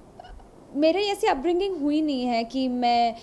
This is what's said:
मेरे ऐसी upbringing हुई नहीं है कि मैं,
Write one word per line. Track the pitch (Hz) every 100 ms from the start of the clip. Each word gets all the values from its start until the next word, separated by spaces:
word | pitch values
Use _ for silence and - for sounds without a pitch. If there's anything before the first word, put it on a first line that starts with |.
| - - - - - - -
मेरे | 269 311 349 415
ऐसी | 392 440
upbringing | 277 302 349 392 349
हुई | 285 302
नहीं | 311 262
है | 247 233
कि | 233 269 262
मैं, | 247 240 240 233 233